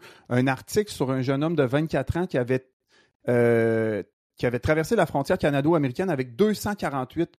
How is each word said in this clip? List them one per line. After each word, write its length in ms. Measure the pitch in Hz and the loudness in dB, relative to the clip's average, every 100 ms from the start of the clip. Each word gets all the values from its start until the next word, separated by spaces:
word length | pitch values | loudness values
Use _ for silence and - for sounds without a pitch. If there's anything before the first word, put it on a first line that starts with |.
| - - - | -2 -20 -2
un 180 | 123 135 | 0 2
article 460 | 131 - 208 208 | 0 -2 -2 -2
sur 180 | - 131 | -4 -2
un 120 | 131 | -2
jeune 200 | 127 139 | 0 0
homme 140 | 156 156 | 0 0
de 60 | |
vingt-quatre 560 | 127 143 160 147 - 170 | 2 0 0 -2 -2 -4
ans 80 | 180 | -2
qui 100 | 139 | -2
avait, 320 | 120 131 _ _ _ _ _ _ - | 0 -2 _ _ _ _ _ _ 0
euh, 760 | 120 120 117 113 113 110 104 - _ _ - | 4 4 4 2 2 0 -2 -6 _ _ -4
qui 80 | |
avait 140 | 123 120 | -4 -2
traversé 360 | - 156 156 | 0 0 2
la 120 | 226 165 | 0 0
frontière 320 | 143 139 185 | -2 -2 0
canado-américaine 720 | 156 139 147 170 135 123 185 | 0 0 2 2 0 -2 -4
avec 260 | 135 127 117 | -2 -4 0
deux 160 | 214 | 0
cent 220 | 196 214 | 2 -4
quarante-huit 560 | 202 165 135 127 156 170 | -4 -6 -6 -6 -4 -4